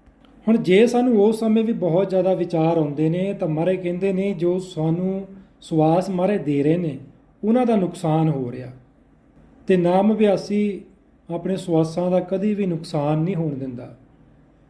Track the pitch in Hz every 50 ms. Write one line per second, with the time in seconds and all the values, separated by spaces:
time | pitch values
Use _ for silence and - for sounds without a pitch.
0 | _ _ _ _ _ - - - - 214 226 214 156 156 180 202 233 233 233 240
1 | 247 254 240 202 196 220 220 220 233 220 214 226 220 220 220 170 180 170 156 185
2 | 196 190 190 185 180 190 185 170 175 175 175 165 160 165 170 165 151 147 143 143
3 | 156 160 160 180 190 196 202 196 196 160 151 156 170 180 185 180 180 175 175 180
4 | 190 196 190 185 196 202 196 156 170 175 180 185 180 - - 156 156 160 165 175
5 | 185 190 190 196 196 - - - - - _ _ - - 165 156 156 160 165 185
6 | 180 202 190 175 180 196 208 190 143 147 147 143 139 151 160 180 180 156 131 -
7 | - - - _ _ _ _ _ - 208 226 254 254 233 226 202 185 165 - -
8 | - 160 151 160 160 160 143 135 127 120 120 127 127 123 - - - _ _ _
9 | _ _ _ _ _ _ _ _ - - _ - - - 190 180 170 175 180 190
10 | 202 214 220 196 214 208 190 165 - - 208 208 208 208 190 - - - _ _
11 | _ _ _ _ _ - 170 175 180 180 190 180 - 180 165 160 160 160 160 175
12 | 175 180 180 185 180 - 190 190 202 214 208 196 202 180 165 156 165 - - 151
13 | 143 147 156 156 160 180 196 160 165 156 139 127 135 131 120 117 123 - - -
14 | _ _ _ _ _ _ _ _ _ _ _ _ _